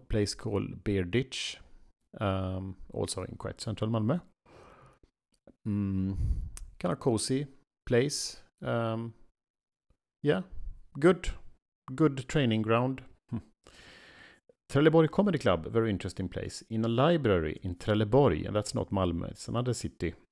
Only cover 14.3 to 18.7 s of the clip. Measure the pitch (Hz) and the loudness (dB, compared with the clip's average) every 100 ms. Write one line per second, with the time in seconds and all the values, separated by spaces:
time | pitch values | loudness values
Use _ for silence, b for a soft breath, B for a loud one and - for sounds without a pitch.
14.3 | B _ _ - 135 156 160 156 - 208 | B _ _ -2 4 6 8 6 4 2
15.3 | 156 107 87 80 113 113 95 95 - 92 | 2 2 2 2 0 2 0 -4 -6 -6
16.3 | - 95 - - 113 117 117 143 170 127 | -6 -8 -10 -6 -2 0 4 4 4 4
17.3 | 92 78 - 92 87 - 104 107 123 139 | 4 2 -4 -6 -4 0 0 4 4 4
18.3 | 80 87 101 104 | 4 0 -2 -2